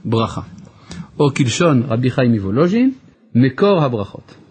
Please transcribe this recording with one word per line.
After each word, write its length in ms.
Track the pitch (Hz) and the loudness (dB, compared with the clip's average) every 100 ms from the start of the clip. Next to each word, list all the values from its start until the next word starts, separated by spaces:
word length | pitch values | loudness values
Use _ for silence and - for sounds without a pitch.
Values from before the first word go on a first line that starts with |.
ברכה. 360 | 113 113 107 - - - - - - - - - | -2 -2 -2 -6 -14 -20 -20 -20 -20 -18 -16 -2
או 140 | 147 | -2
כלשון 480 | - 127 - 175 131 110 | 2 -2 0 2 2 0
רבי 220 | 117 127 | -2 -2
חיים 220 | 127 123 | 0 0
מוולוז'ין, 600 | 113 98 110 175 226 262 262 _ _ _ | 0 0 0 0 2 0 -2 _ _ _
מקור 480 | 117 131 - 202 185 | 2 2 2 2 2
הברכות. 520 | 143 117 98 - - - - | 0 -2 -6 -12 -20 -20 -20